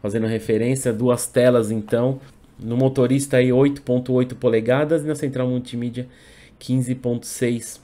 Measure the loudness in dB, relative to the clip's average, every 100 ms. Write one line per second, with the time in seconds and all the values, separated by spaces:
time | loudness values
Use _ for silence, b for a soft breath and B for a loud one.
0 | -2 -2 -2 -2 0 0 2 0 -2 0
1 | 0 0 0 4 4 4 2 -2 -2 0
2 | 0 -2 B -20 -20 -14 -6 0 0 2
3 | 2 2 2 2 4 4 2 0 -2 -2
4 | 0 0 0 0 0 2 2 0 2 0
5 | 0 -4 -4 -2 -2 -2 -4 -6 -6 -6
6 | -12 B B B B _ -2 -2 0 -2
7 | -2 -4 -6 -4 -2 -2 -8 -18